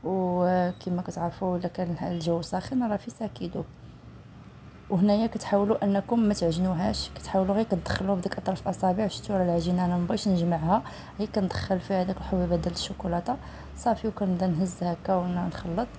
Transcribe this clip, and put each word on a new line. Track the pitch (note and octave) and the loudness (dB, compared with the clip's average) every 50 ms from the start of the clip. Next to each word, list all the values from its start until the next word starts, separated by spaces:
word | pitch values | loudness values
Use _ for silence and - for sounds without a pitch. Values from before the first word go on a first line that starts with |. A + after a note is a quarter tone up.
| - | -2
وكما | - F#3 F#3+ F#3 F3+ F3+ F3+ F3+ F3+ F#3 F#3 F3+ F3+ F3+ - - F#3 F3+ F3 | 0 0 2 2 2 2 4 4 4 4 4 2 2 -2 -4 -4 -2 -2 -2
كتعرفوا | F3+ - E3+ - E3 F3 E3+ - F#3+ F#3 F3+ F3 | -2 -4 -4 -2 -4 -4 -2 -2 -2 -2 0 0
الا | F3+ E3+ | -2 -4
كان | - - F#3 E3+ | -4 -2 -2 -2
الح-، | F3 - F3 | -2 -4 -2
الجو | E3+ F3+ E3+ D#3 E3+ E3 E3 | -4 -2 -2 0 0 0 0
ساخن | E3+ - - F#3 - - C4+ B3+ B3 A3 | 0 -2 -4 -4 -4 0 0 0 2 2
راه | G#3 G3+ | 0 -2
في | - - | -4 -8
ساعه | - - A3+ G3+ | -10 -8 -8 -8
كيدوب. | - - F#3 F3 F3+ - D#3 - - - - - - - - - - - - - - - - - - - - - - - - - | -6 -6 -8 -6 -4 -6 -8 -8 -10 -18 -18 -18 -20 -18 -18 -18 -20 -18 -20 -20 -20 -20 -20 -20 -20 -20 -20 -20 -20 -20 -6 -2
وهنايا | G3+ F3 F#3+ G#3 G3+ G#3 A3+ A3+ | 2 4 4 6 6 4 2 0
كتحاولوا | - G#3+ - - - G3+ G3+ G3+ A3 - - | -2 -4 -2 2 2 4 4 4 2 2 2
انكم | G3+ G3 G3+ G3 - A#3+ A#3 | 2 2 2 2 2 2 4
ما | A3+ G#3 G#3 | 4 4 4
تعجنوهاش، | - F3 E3 D#3+ E3 F#3 F#3 F3+ D#3+ F3+ G#3+ G#3+ - - - - | 4 2 2 2 2 2 2 2 2 2 0 0 -2 -4 -6 -8
كتحاولوا | - - - - G3 F#3+ F#3 G3 | -12 -12 0 2 2 2 4 2
غير | G#3 A3+ | 2 2
كتدخلوه | A3 G3 F3 - - - - F#3+ F#3+ G3+ | 2 0 -2 0 -2 -2 -2 0 0 0
بديك | F#3 F3+ F#3+ - - | 0 0 -2 -4 -4
اطراف | - - F#3+ - | -2 -2 -4 -2
الاصابع. | - - F3+ - - F#3 F3+ G3 A3 G3 | -2 -4 -2 2 2 2 2 2 0 -2
شفتوا | - - - - G#3 F#3+ | -2 -4 -6 -2 2 2
راه | F3+ | 2
العجينه | F3 E3+ E3+ E3 F3 F3+ F3+ F3+ | 4 2 2 2 2 2 2 2
انا | F3 F3+ F3 | 2 2 2
مبغيتش | F3 E3+ - G3+ - G#3 | 2 0 0 0 2 2
نجمعها، | F#3+ F3 E3+ F3 F3 D#3+ D#3 E3 F#3+ A#3 - - - - - - - - | 4 4 4 2 2 2 4 4 4 4 2 -2 -12 -14 -14 -14 -6 -6
غير | G#3 G#3+ - | -6 -2 0
كندخل | A3+ F#3+ F#3 - - - - F#3+ F#3 | 0 0 0 -2 -4 0 0 0 0
فيها | F3+ - G3 F#3 F3+ | 0 0 0 0 2
داك | F#3 F#3+ - | 0 -2 -4
الحبيبه | - - - F#3 F3+ E3+ F3 | -2 -2 0 0 2 2 2
ديال | E3+ E3 F3 F3 | 2 2 0 -2
الشوكولاته | - - - F#3+ - - F#3 E3+ F3 F3 - B3 - - - - - - - - - | -2 -6 -6 -8 -6 -4 -2 -2 -2 0 -2 -4 -4 -6 -14 -14 -14 -14 -14 -14 -2
صافي، | - B3 A3 - - A3 | 0 0 0 2 0 -4
وكنبدا | G3+ - G#3 F#3 F#3 F3 F#3 F#3 | -2 0 0 0 2 2 2 2
نهز | E3+ D3+ F#3+ F3+ F3+ - F3+ | 2 2 0 -2 -2 -2 -2
هكا | F3 E3+ - - - F#3+ | -2 -2 -2 0 0 2
ونخلط | F#3 F3 F3+ F3+ F3 F3 F3+ - - - F3+ E3 F#3 A#3+ - - | 2 2 0 -2 -2 -2 -2 -4 -6 -6 -4 -2 -2 -2 -4 -6